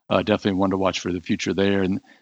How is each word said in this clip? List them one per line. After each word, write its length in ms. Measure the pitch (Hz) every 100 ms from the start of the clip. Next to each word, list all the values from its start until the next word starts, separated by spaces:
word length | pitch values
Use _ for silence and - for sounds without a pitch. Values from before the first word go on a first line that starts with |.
| _
uh, 100 | 101
definitely 380 | 92 104 107 92
one 100 | 98
to 80 | 95
watch 220 | 95 -
for 120 | 98
the 100 | 90
future 340 | - 104 - 90
there. 260 | 98 98
And 180 | 95 95 - -